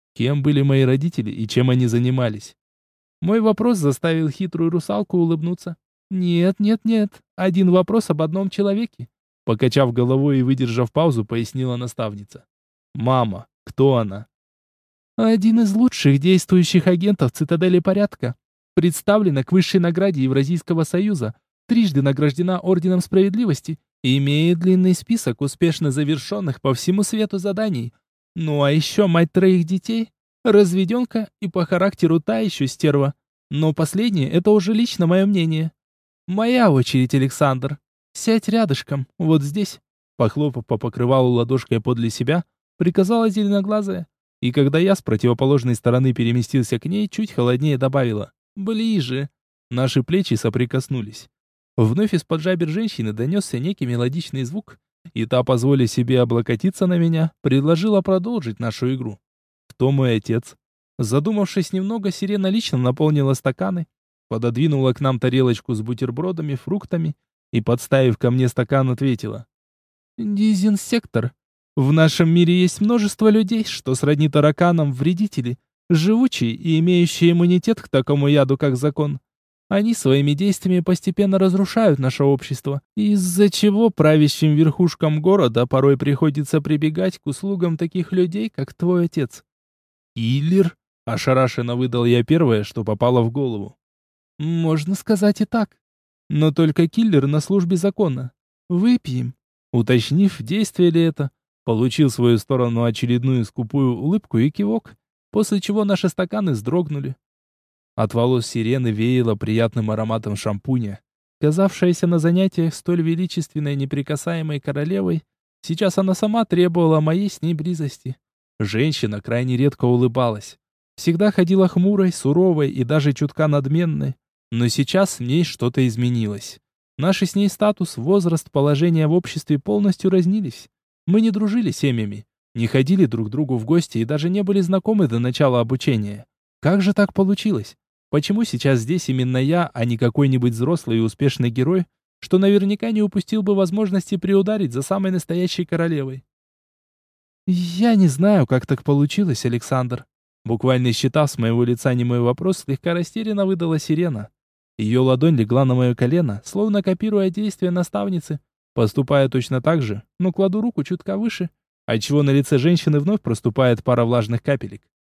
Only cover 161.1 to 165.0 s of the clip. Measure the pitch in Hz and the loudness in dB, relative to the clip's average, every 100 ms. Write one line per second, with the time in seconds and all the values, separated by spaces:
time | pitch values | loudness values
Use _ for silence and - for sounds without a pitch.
161.1 | 196 226 - 175 _ _ _ - 113 - | -6 -4 -6 -8 _ _ _ -4 -4 0
162.1 | 143 143 139 135 143 147 175 - 147 147 | 0 2 2 2 2 4 2 2 0 0
163.1 | 214 - 113 117 107 131 113 - 120 117 | -2 -2 -4 -2 0 2 2 0 0 2
164.1 | 120 107 117 - 139 101 104 _ _ | 0 0 -4 -2 -4 -4 -16 _ _